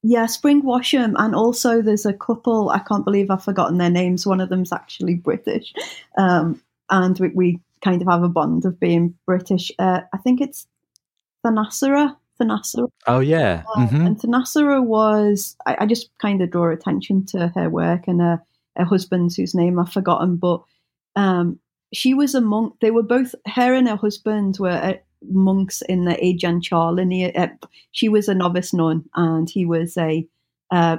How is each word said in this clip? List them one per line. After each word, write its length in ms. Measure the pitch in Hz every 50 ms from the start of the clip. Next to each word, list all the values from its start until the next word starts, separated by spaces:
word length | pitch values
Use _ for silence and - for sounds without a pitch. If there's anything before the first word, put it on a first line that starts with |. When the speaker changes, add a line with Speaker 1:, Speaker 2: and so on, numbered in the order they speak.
| -
Speaker 1:
Yeah, 240 | 220 240 233 226
Spring 360 | 233 233 - - 294 285 285 277
Washam. 520 | 262 240 247 247 - 294 269 240 214 -
And 180 | - 208 220 -
also 460 | 190 220 233 247 - - 247 233 233
there's 240 | 214 220 208 208 -
a 60 | 208 196
couple, 560 | 202 - - 226 226 - 240 226 220 208 165
I 100 | - 196
can't 240 | - - 208 202 202
believe 260 | 196 202 202 196 196
I've 120 | 190 190 -
forgotten 360 | 202 190 196 175 - 170 175
their 120 | 175 175
names. 360 | 175 175 185 180 185 175 -
One 140 | 202 190 185
of 100 | 185 180
them's 220 | 185 185 180 - 180
actually 420 | - - - - - 185 180 175
British. 580 | 175 175 - - - - - - 220 - - - - - - - - - _ - 190
Um, 440 | 196 185 180 165 156 165 156 - _ _ _ _ _ -
and 280 | 190 190 180 185 185 185
we, 100 | 185 180
we 320 | 175 180 185 180 170 175 - _ _ _ -
kind 200 | 196 180 175 180
of 60 | 185
have 140 | 175 170 175
a 60 | 175
bond 360 | 175 165 147 - - 170 -
of 120 | 185 175 -
being 360 | 180 175 170 170 170 170 175 _ _
British. 480 | - 185 185 185 - 196 175 180 - - -
Uh, 240 | 190 185 180 185 - - -
I 60 | 190
think 220 | - 254 254 247
it's 260 | 277 269 - - - _ _ _ _ _ _ _ _ _ _ _ _ _ _ _ -
Thanissara. 720 | 233 226 214 214 - - - 277 269 277 285 294 277 285 - _ _ _ -
Thanissara. 480 | 233 220 214 208 - - - 240 247 - - _ -
Speaker 2:
Oh, 140 | - 120 131
yeah. 420 | 135 147 160 165 139 101 87 82 82 - -
Speaker 1:
Um, 120 | - 123 107
Speaker 2:
Mm-hmm. 180 | 131 151 170
Speaker 1:
and 120 | 180 214 214
Thanissara 680 | - 226 240 254 254 - - 302 294 285 277 269 254
was, 720 | 226 220 214 220 214 214 214 208 208 208 196 - - - - -
I, 100 | - - -
I 60 | 214
just 240 | 214 233 233 - - _ -
kind 240 | - 208 202 190 180
of 80 | 175
draw 200 | 175 175 170 165
attention 540 | 160 160 - - 151 190 - - 196 190 190
to 220 | - - 185 170 170 170
her 160 | 180 170 160
work 360 | 160 170 170 170 170 180 -
and 140 | - 180 175
her, 220 | 175 170 170 165 - _ _ _ _ _ -
her 80 | - 180
husband's, 520 | 170 196 185 185 - 185 180 175 175 175
whose 180 | - 180 170 -
name 240 | 180 170 175 180 180
I've 140 | 180 175 -
forgotten, 440 | 196 190 175 170 - 175 185 175
but, 260 | 170 180 175 170 175 - _ _ _ _ _ _ _ _ _ -
um, 420 | 202 202 190 185 175 175 175 170 - _ _ _ _ _ _ -
she 180 | - - 254 262
was 200 | 269 285 262 269
a 60 | 262
monk. 340 | 233 214 208 214 233 - - _
They 100 | 233 220
were 120 | 226 226 226
both, 320 | 208 240 254 262 247 - - -
her 260 | 208 - 254 247 254 254
and 160 | 262 254 233
her 80 | 208
husband 640 | 202 - 208 208 - - 220 214 208 202 196 190 196
were, 80 | 196 180
uh, 260 | 175 - - 190 185 - _ _ _ _ - -
monks 520 | 185 190 190 190 190 190 190 185 - - - -
in 160 | 185 180 175
the 80 | 175 170
Ajahn 500 | - - 180 180 170 - 175 170 175 170
Chah 280 | - 180 170 165 165
lineage. 440 | 170 175 185 180 185 185 185 175 -
Uh, 140 | - 180 - - - - - _ _ _ _ -
she 160 | - 233 214
was 200 | 214 208 208 214
a 60 | 196
novice 400 | 185 180 180 175 180 180 - -
nun 300 | 175 165 160 160 165 165 - -
and 340 | 165 175 165 165 160 165 165
he 160 | - 196 180
was 320 | 170 170 165 170 170 -
a, 300 | 180 165 160 156 165 160 - _ _ _ _ _ _ _ -
uh, 280 | 180 175 170 165 165